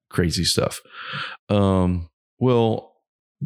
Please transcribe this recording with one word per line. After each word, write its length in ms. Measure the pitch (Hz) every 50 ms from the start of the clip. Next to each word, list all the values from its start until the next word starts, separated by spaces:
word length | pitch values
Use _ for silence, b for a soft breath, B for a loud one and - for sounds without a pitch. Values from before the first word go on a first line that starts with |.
| _ _
crazy 340 | - - 90 82 71 90 82
stuff. 380 | - - - - - - - B B B B B B B B B B B B _ -
Um, 600 | 101 101 98 98 95 95 90 90 90 87 85 - _ _ _ _ _ -
well, 540 | 123 127 123 117 113 110 110 - - - _ _ _ _ _ _ _ _ _ _ 147